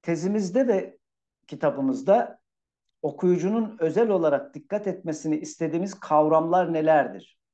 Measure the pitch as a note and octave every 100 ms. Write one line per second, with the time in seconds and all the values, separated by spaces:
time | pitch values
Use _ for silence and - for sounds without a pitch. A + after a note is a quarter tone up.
0 | - D#3+ F3+ G#3+ F#3+ G#3 B3+ F#3+ - _
1 | _ _ _ _ _ C#3 D3 C#3 C3+ C3
2 | - A3 - - _ _ _ _ _ _
3 | D3+ - F3+ F3+ F3+ A3+ G#3+ - D#3+ D#3+
4 | A3+ F#3+ D#3 C#3 - D3+ - G#3 G#3 F3+
5 | E3 D#3 D#3 D3+ - - D#3+ E3 G3 -
6 | - D3+ D3+ D#3+ E3 F3+ E3+ D#3+ D#3 D#3
7 | A#2+ G2 - _ _